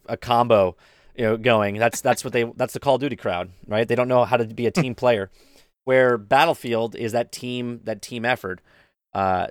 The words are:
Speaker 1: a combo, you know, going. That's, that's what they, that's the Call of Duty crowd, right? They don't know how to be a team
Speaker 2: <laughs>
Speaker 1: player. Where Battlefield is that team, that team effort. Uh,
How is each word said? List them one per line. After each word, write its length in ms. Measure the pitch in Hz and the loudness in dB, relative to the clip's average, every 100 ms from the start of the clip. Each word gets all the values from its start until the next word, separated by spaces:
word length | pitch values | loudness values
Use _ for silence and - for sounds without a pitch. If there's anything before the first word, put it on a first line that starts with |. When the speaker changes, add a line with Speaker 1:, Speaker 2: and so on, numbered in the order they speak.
| - | -10
Speaker 1:
a 100 | 117 | -10
combo, 580 | 120 117 120 107 92 - _ _ _ - | 0 0 4 4 4 -2 _ _ _ -4
you 80 | |
know, 120 | 110 113 | -2 0
going. 380 | 120 113 101 104 | 2 2 2 0
That's, 240 | 117 - | -2 0
that's 200 | 131 120 | -2 -2
what 100 | 135 | -2
they, 100 | 123 | -2
that's 300 | 117 - - | -2 -4 -6
the 40 | - | -2
Call 160 | 139 131 | 0 0
of 40 | |
Duty 160 | 143 120 | -2 -4
crowd, 340 | 107 87 90 - - | -4 -4 -6 -14 -4
right? 220 | 107 117 | -2 2
They 60 | |
don't 120 | 120 123 | 0 2
know 180 | 127 120 | 2 4
how 100 | 123 | 0
to 80 | |
be 220 | 113 110 117 | 0 -2 -2
a 40 | |
team 240 | 175 131 | 0 -2
Speaker 2:
<laughs> 80 | 113 | 0
Speaker 1:
player. 280 | 123 110 98 _ _ _ _ _ | 0 0 -2 _ _ _ _ _
Where 340 | - 131 127 120 | 2 4 4 2
Battlefield 760 | 104 135 165 139 123 113 113 | 2 2 4 0 -2 -2 -2
is 180 | - 113 | -4 -4
that 200 | 117 117 | -2 -4
team, 480 | - 123 123 120 117 | -8 -10 -8 -8 -8
that 180 | 107 107 | -10 -10
team 220 | - 120 117 | -10 -6 -4
effort. 340 | 123 95 92 _ _ _ _ _ | -4 -6 -10 _ _ _ _ _
Uh, 320 | 101 95 92 - | -2 0 0 -4